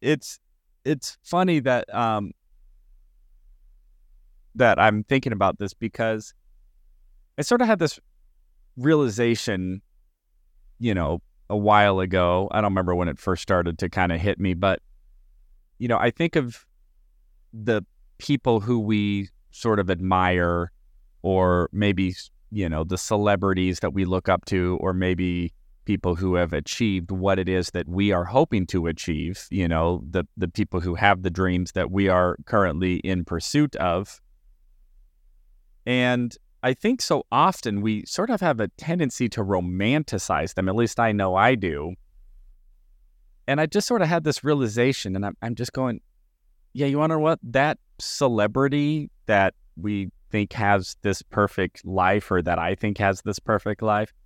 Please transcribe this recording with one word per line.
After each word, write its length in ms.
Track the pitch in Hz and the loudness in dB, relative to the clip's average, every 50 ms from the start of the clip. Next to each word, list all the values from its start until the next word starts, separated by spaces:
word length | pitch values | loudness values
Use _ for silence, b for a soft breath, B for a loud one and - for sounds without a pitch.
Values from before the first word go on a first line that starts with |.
it's, 360 | - 135 156 135 - - - - _ _ _ _ _ _ _ _ - | 0 0 0 0 -2 -8 -18 -20 _ _ _ _ _ _ _ _ -4
it's 320 | 135 156 135 - - - _ | -4 -2 -2 -4 -12 -16 _
funny 380 | _ - 175 180 185 185 165 147 | _ -4 0 0 2 2 2 2
that, 320 | 120 135 123 117 - - 101 | 2 2 0 0 -2 -4 -4
um, 380 | 110 117 113 110 104 104 - - _ _ _ _ _ - - - _ _ _ - - _ _ _ _ _ _ - - _ - - _ - - - _ _ _ _ _ _ _ - - _ _ _ _ _ _ - | -2 0 0 0 -2 -4 -8 -12 _ _ _ _ _ -20 -20 -20 _ _ _ -20 -20 _ _ _ _ _ _ -20 -20 _ -20 -20 _ -20 -20 -20 _ _ _ _ _ _ _ -20 -20 _ _ _ _ _ _ 0
that 220 | 113 123 113 95 - | 4 4 6 6 6
I'm 260 | 104 110 107 107 104 | 6 4 4 2 0
thinking 280 | - 135 135 - 131 | 0 0 0 0 -2
about 260 | 110 95 98 92 - - | -2 0 0 0 0 -2
this 140 | 101 98 | -6 -8
because 600 | - - 113 107 - - 113 113 110 110 - - - _ _ _ - - _ _ _ _ _ _ _ _ _ _ _ - _ _ _ - | -8 -8 -10 -8 -4 -4 -2 -2 -2 -4 -6 -12 -20 _ _ _ -20 -20 _ _ _ _ _ _ _ _ _ _ _ -20 _ _ _ -6
I 20 | |
sort 220 | 147 - 240 240 | 0 2 2 4
of 40 | 247 | 4
had 120 | 220 220 165 | 4 2 2
this 200 | 165 147 - - _ _ _ _ _ _ _ _ _ _ _ _ _ _ - | 2 0 -2 -4 _ _ _ _ _ _ _ _ _ _ _ _ _ _ -8
realization, 1040 | 123 123 151 160 151 143 117 98 117 120 117 117 - - 117 101 92 92 92 92 98 - _ _ _ _ _ _ _ _ _ _ _ _ _ _ _ - - - - | 0 2 4 4 4 4 2 2 2 2 2 2 0 -2 -4 -4 -2 -4 -4 -6 -8 -12 _ _ _ _ _ _ _ _ _ _ _ _ _ _ _ -20 -20 -10 -4
you 140 | 117 120 | -2 0
know, 300 | 101 92 82 73 87 85 - _ _ _ _ - | 0 0 0 -2 -2 -4 -8 _ _ _ _ -4
a 80 | 104 | -2
while 420 | 104 101 107 104 104 104 101 95 92 | 0 4 6 6 6 6 6 4 2
ago. 480 | 92 90 95 92 90 87 90 92 98 - | 0 0 2 2 4 4 4 2 0 0
I 60 | - 110 | 0 0
don't 120 | 104 101 | 0 2
remember 220 | 98 95 90 90 87 | 0 0 0 0 0
when 140 | 90 87 82 | 0 0 -2
it 100 | 69 - | -4 -4
first 220 | - 98 90 - | -2 -2 -2 -2
started 380 | - - 95 90 87 85 80 - | 0 0 0 2 0 0 -4 -4
to 100 | 92 85 | -6 -4
kinda 300 | - 98 90 87 85 82 | -2 0 0 0 0 0
hit 200 | 87 101 - - | -2 -2 -2 0
me, 140 | 101 92 | -2 -2
but, 300 | 87 87 98 95 92 - _ - - - _ - - - - _ _ _ _ _ - _ _ _ _ - | 0 0 0 0 0 0 _ -12 -20 -20 _ -20 -20 -20 -20 _ _ _ _ _ -20 _ _ _ _ -6
you 100 | 120 120 | -4 -2
know, 80 | 113 | 0
I 140 | - 101 120 | 0 0 0
think 260 | - - 170 165 - | 0 0 -2 0 0
of 300 | 160 127 120 - - _ _ _ _ _ _ _ _ _ _ _ _ _ _ _ _ _ _ - | 0 -2 -2 -6 -14 _ _ _ _ _ _ _ _ _ _ _ _ _ _ _ _ _ _ -16
the 320 | 110 104 120 110 104 92 - _ _ _ _ _ - | -6 0 0 0 0 0 -6 _ _ _ _ _ -8
people 420 | - - 143 131 - 131 117 107 | -4 -2 -2 0 2 2 2 2
who 180 | 101 120 123 113 | 2 0 0 0
we 500 | 107 107 110 104 104 101 101 98 98 - _ _ _ _ | 0 0 0 0 0 0 -2 -4 -6 -8 _ _ _ _
sort 280 | - - - 117 107 104 | -12 -4 -2 0 2 2
of 100 | 92 92 | 2 0
admire, 840 | 92 85 92 92 92 92 92 90 90 90 87 87 87 87 87 - - _ _ _ - - _ _ _ _ | 0 -2 0 0 2 2 2 2 2 2 2 2 0 0 -2 -4 -8 _ _ _ -20 -20 _ _ _ _
or 480 | - 95 95 92 92 90 87 87 82 - | -2 0 2 2 4 4 4 2 0 0
maybe, 420 | - 104 104 101 98 95 95 90 92 - - - _ _ _ - | -2 0 0 0 2 0 0 -2 -4 -6 -14 -20 _ _ _ -10
you 180 | 107 101 92 80 | -6 -4 -4 -2
know, 160 | 78 80 80 | -2 -2 -2
the 140 | 87 92 - | -2 -4 -4
celebrities 840 | - - 110 104 104 104 101 92 98 95 92 92 92 92 87 - | -4 -2 0 0 2 2 2 2 2 2 2 2 2 0 0 -2
that 140 | - 85 - | -4 -4 -2
we 100 | 98 95 | -2 0
look 240 | 90 92 92 - 98 | 0 0 0 0 0
up 160 | 92 85 - | 0 0 0
to, 320 | - 98 92 90 90 90 - | -2 0 0 0 0 0 -2
or 100 | - 95 | -2 -2
maybe 600 | 90 92 92 92 90 85 92 87 87 87 85 85 - - _ - - _ - | -2 0 0 0 0 0 -2 -2 -2 -2 -4 -6 -8 -12 _ -20 -20 _ -4
people 280 | - 101 98 - 90 87 | -2 -2 -2 0 -2 -2
who 200 | 87 95 92 90 | 0 0 0 2
have 180 | 87 87 80 | 0 0 0
achieved 580 | - 78 76 - - - 120 104 98 92 85 85 | -2 -4 -6 -6 -4 -2 0 0 0 -2 -4 -4
what 280 | 98 92 92 98 95 95 | -4 -2 0 2 2 2
it 100 | 90 90 | 0 0
is 220 | 92 90 87 - | 0 -2 -2 -2
that 180 | - 90 80 73 | -4 -6 -6 -4
we 240 | 87 98 101 101 | -2 0 2 2
are 140 | 95 87 87 | 2 0 0
hoping 400 | 87 107 135 165 - - 98 90 | 0 2 2 2 2 0 -2 -2
to 200 | - - 90 82 85 | -2 -2 -2 -2 -2
achieve, 580 | 82 - - 90 78 71 78 85 - - - - | -4 -6 -6 -6 -4 -4 -4 -6 -8 -10 -10 -6
you 160 | - 98 90 | -4 -2 0
know, 380 | 82 82 80 82 85 90 - - 78 | 0 0 2 2 0 0 -2 -4 -4
the, 160 | 80 92 - - - | -4 -4 -4 -4 -6
the 120 | - 90 87 | -6 -6 -4
people 320 | - - 98 - - 87 | -2 -4 -4 -2 -4 -4
who 140 | 85 90 85 | -4 -4 -2
have 280 | 82 104 101 98 92 | 2 2 2 2 2
the 80 | 92 92 | 0 -4
dreams 420 | 82 95 92 92 90 90 90 - | -2 0 0 0 0 0 -2 -2
that 180 | - 95 87 62 | -4 -4 -4 -2
we 200 | 92 98 98 95 | 0 0 2 2
are 260 | 92 90 90 90 - - - | 4 4 2 2 0 -4 -4
currently 520 | - 117 104 95 87 76 85 92 92 90 | -2 0 2 2 2 0 0 -2 -2 -2
in 280 | - - 95 92 90 85 | -2 -2 -4 -4 -4 -4
pursuit 500 | - 87 82 - - - 147 151 139 - | -4 -6 -6 -4 -2 0 0 0 0 -2
of. 440 | - 85 90 85 92 104 - - - _ _ _ _ _ _ _ _ _ _ _ _ _ _ _ - - _ _ _ _ _ _ _ _ _ _ _ _ _ _ _ - | -2 -2 0 0 -2 -4 -6 -12 -20 _ _ _ _ _ _ _ _ _ _ _ _ _ _ _ -20 -20 _ _ _ _ _ _ _ _ _ _ _ _ _ _ _ -6
And 500 | 117 127 127 123 123 123 123 120 113 - - _ _ _ _ | -2 0 0 2 2 0 0 -2 -4 -8 -12 _ _ _ _
I 120 | - 127 135 | -2 -2 -2
think 260 | - - 220 262 240 | 0 0 -2 -2 -2
so 240 | - - 165 131 - - | -2 -2 -2 -2 -2 0
often 480 | 117 135 156 190 180 - - 117 101 101 | 2 4 4 4 2 0 -4 -4 -2 -2
we 240 | 104 110 107 104 - | 0 -2 -2 -2 -4
sort 240 | - - - 208 254 | -6 -4 -4 -2 -2
of 140 | 233 - | -2 0
have 180 | 190 160 131 110 | 0 0 0 0
a 80 | 104 - - | -2 -4 -6
tendency 540 | - - 160 170 180 156 123 - - 127 104 | -8 -6 -4 -2 0 -2 -2 -2 -2 -2 -2
to 120 | - - | -2 -2
romanticize 1080 | 98 95 98 92 90 90 90 92 101 117 139 156 147 - 113 92 - - 87 73 78 85 | -2 0 0 0 0 -2 -2 0 0 2 2 0 0 -2 -6 -6 -2 -2 -2 -2 -2 -2
them. 160 | - 98 95 92 | -2 -2 0 0
At 80 | 95 | 2
least 240 | 117 117 110 - - | 2 0 0 0 0
I 120 | 117 113 | 0 2
know 240 | 104 101 98 92 92 | 2 0 0 2 2
I 180 | 95 107 127 131 | 4 4 4 4
do. 400 | 104 95 87 73 71 76 87 92 - - _ - - - - - - - - - _ _ _ _ _ _ _ _ _ _ _ _ _ _ _ _ _ _ | 2 0 -4 -4 -4 -6 -8 -10 -12 -16 _ -20 -20 -20 -20 -20 -20 -20 -20 -20 _ _ _ _ _ _ _ _ _ _ _ _ _ _ _ _ _ _
And 160 | 127 139 151 | -2 0 0
I 40 | 156 | 0
just 220 | 151 - 208 - - | 0 0 -2 0 0
sort 140 | 240 214 | 0 0
of 60 | 175 156 | 2 2
had 160 | 175 170 151 | 0 0 0
this 200 | 151 139 - - | -2 -2 -2 0
realization, 720 | 147 147 139 127 110 107 120 123 135 127 - - 98 92 | 0 0 0 0 0 0 2 2 2 0 -2 -4 -6 -4
and 80 | 98 101 | -4 -4
I'm, 140 | 101 - - | -6 -8 -8
I'm 140 | 113 117 113 | -8 -8 -6
just 180 | 113 120 - | -6 -8 -8
going, 300 | - 131 131 123 113 - - _ _ _ _ _ _ _ _ _ _ _ _ _ - | -6 -4 -4 -4 -4 -8 -12 _ _ _ _ _ _ _ _ _ _ _ _ _ -6
"Yeah, 120 | 123 143 | -2 -2
you 120 | 139 139 147 | 0 2 2
wanna 160 | 156 160 160 | 2 2 2
know 60 | 156 | 2
what? 180 | 151 160 160 - | 2 2 0 0
That 360 | - 120 117 135 139 151 139 - _ _ _ - | -2 -2 0 2 2 2 0 -4 _ _ _ -14
celebrity 1120 | - - - - 143 127 117 104 104 107 107 131 139 135 143 147 147 147 156 151 143 - _ _ _ | -12 -8 -2 0 0 2 2 2 2 2 2 2 0 2 2 0 0 0 -2 -2 -4 -8 _ _ _
that 300 | - 107 98 98 92 - _ _ _ - | 2 4 4 4 2 0 _ _ _ -12
we 340 | 80 90 104 104 101 95 87 - _ _ _ | -8 -6 -4 -2 -4 -4 -6 -10 _ _ _
think 220 | - 104 104 - | -2 -2 -2 -2
has 440 | - 120 107 101 101 98 92 - - - | -2 0 2 2 2 2 0 -4 -8 -4
this 200 | - 101 92 - | -2 -2 -2 -4
perfect 600 | - _ - 107 101 - - 101 92 85 - - - | -6 _ 0 0 0 0 0 -2 -4 -4 -4 -8 -10
life, 440 | 92 95 92 90 92 101 104 - - | -4 0 2 2 4 2 2 0 0
or 140 | 98 90 | 0 0
that 160 | 82 87 85 80 | 0 0 0 0
I 160 | 85 90 95 | 0 -2 -2
think 240 | - - 104 98 - | -2 -2 -4 -2 0
has 240 | 101 98 95 - | 0 0 0 -2
this 160 | - 107 98 - | -4 -8 -8 -4
perfect 440 | - - 110 98 - 110 104 - | -2 -2 -2 0 0 -4 -6 -2
life, 300 | 110 107 104 104 110 - _ _ _ | -2 0 0 0 -2 -4 _ _ _